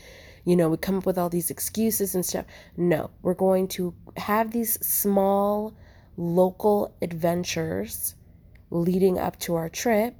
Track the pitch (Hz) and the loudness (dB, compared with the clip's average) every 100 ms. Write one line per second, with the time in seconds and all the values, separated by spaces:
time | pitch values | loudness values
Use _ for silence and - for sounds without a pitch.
0 | - - - - 175 175 160 160 - 190 | -20 -20 -20 -6 2 4 4 2 0 -2
1 | 190 180 175 175 165 - - - 226 214 | 0 0 -2 -2 -4 -6 -6 -2 0 0
2 | 196 185 175 226 - - - - 175 156 | -2 -2 -2 -4 -8 -14 -12 -2 2 2
3 | - - 180 180 190 185 190 - 180 - | -2 -6 -4 0 2 2 0 -4 -6 -8
4 | - - 185 214 226 233 220 - - - | -14 -10 -2 0 0 -2 -2 -4 -4 -2
5 | 202 196 196 196 202 208 214 - - - | 2 2 4 2 2 0 -4 -10 -20 -20
6 | - - 170 170 185 185 214 208 - - | -16 -6 0 4 4 2 2 2 0 -4
7 | 180 165 170 175 180 165 160 185 214 - | -6 -2 0 0 -2 -4 -4 -4 -6 -8
8 | - - - - - - - 170 170 185 | -10 -10 -20 -20 -20 -20 -6 -2 0 4
9 | 190 180 - - - 170 165 - 247 214 | 4 2 -2 -6 -4 -4 -4 -4 0 2
10 | 233 | 0